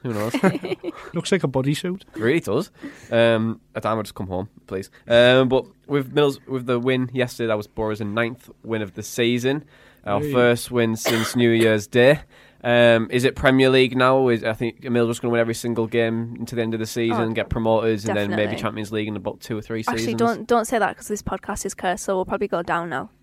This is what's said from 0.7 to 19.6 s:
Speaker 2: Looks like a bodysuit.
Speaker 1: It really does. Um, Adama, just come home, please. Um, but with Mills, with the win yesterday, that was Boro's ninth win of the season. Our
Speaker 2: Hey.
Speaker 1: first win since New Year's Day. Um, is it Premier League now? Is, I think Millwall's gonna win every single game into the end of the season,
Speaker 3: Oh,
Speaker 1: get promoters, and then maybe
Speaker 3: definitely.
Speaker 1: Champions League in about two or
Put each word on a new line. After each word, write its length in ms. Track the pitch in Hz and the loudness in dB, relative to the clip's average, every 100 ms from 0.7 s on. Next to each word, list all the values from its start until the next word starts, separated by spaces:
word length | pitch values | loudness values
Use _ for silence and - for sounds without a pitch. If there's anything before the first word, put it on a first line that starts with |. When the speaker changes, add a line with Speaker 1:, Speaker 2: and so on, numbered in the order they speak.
| - 359 - - | -8 -10 -12 -10
Speaker 2:
Looks 180 | 170 - | -8 -2
like 100 | 190 | 0
a 40 | 151 | 0
bodysuit. 540 | 131 131 151 180 185 - | 0 0 -2 -4 -8 -10
Speaker 1:
It 60 | 110 | -4
really 200 | 113 160 | 0 0
does. 300 | 165 113 202 _ 285 - - | 0 -2 -4 _ -18 -16 -4
Um, 500 | 117 117 113 113 113 _ | 2 4 4 0 -4 _
Adama, 280 | - 110 110 | -6 -2 -2
just 120 | 101 | -4
come 120 | - 95 | -10 -8
home, 200 | 92 98 - - | -8 -8 -14 -10
please. 240 | 95 98 _ - | -10 -10 _ 2
Um, 420 | 117 123 131 131 | 6 8 6 4
but 180 | 127 - _ - | 2 -2 _ -4
with 260 | 143 131 | -4 -2
Mills, 260 | 143 147 139 - | 0 0 0 -8
with 200 | 131 120 | -8 -2
the 120 | 120 | -2
win 320 | 123 127 123 | 0 0 -2
yesterday, 360 | 123 123 - 117 | -4 -4 -4 -2
that 80 | 110 | -2
was 100 | 104 | -4
Boro's 340 | - 110 107 | -6 -6 -4
ninth 500 | 107 107 117 127 - - | -4 -2 -4 -6 -16 -18
win 200 | 110 110 | -8 -6
of 120 | 104 | -6
the 80 | - | -10
season. 640 | 101 - 117 120 127 143 147 _ _ _ | -8 -2 0 2 0 -2 -6 _ _ _
Our 160 | - 101 | -4 -4
Speaker 2:
Hey. 120 | 147 | 0
Speaker 1:
first 380 | 127 123 120 - | 2 4 2 0
win 260 | 123 113 113 | 0 0 0
since 400 | - 113 113 123 | -2 -2 0 2
New 140 | 120 | 4
Year's 360 | 113 113 107 101 | 4 4 2 2
Day. 340 | 123 123 151 - - - _ | 4 6 6 0 -20 -20 _
Um, 440 | 120 120 120 117 113 | 2 6 6 6 4
is 140 | 123 | 0
it 120 | 131 135 | 0 2
Premier 320 | 139 131 131 | 4 6 6
League 260 | 131 131 123 | 6 4 4
now? 320 | 127 135 131 | 4 4 4
Is, 140 | 113 | 2
I 100 | 113 | 0
think 260 | 110 120 - | -4 -4 -6
Millwall's 380 | 131 120 117 117 | -2 0 0 0
gonna 100 | 120 | -2
win 80 | 120 | 0
every 140 | 113 | 0
single 320 | 113 120 113 113 | -2 -4 -2 0
game 480 | 117 113 113 117 120 | 0 0 -2 -6 -8
into 160 | 120 117 | -8 -4
the 60 | |
end 100 | 113 | -4
of 60 | 113 | -4
the 60 | 110 | -4
season, 440 | 120 117 113 113 | -2 -2 0 -2
Speaker 3:
Oh, 20 | |
Speaker 1:
get 180 | 110 101 | -2 -4
promoters, 540 | 123 113 110 113 110 110 | -2 2 2 2 0 -2
and 100 | 104 | -2
then 140 | 104 | -2
maybe 120 | 98 | 0
Speaker 3:
definitely. 200 | 107 117 | -2 -2
Speaker 1:
Champions 300 | 113 110 101 | -6 -6 -6
League 160 | 110 107 | -6 -4
in 80 | 104 | -6
about 240 | 101 - | -8 -10
two 160 | - | -8
or 40 | 110 | -10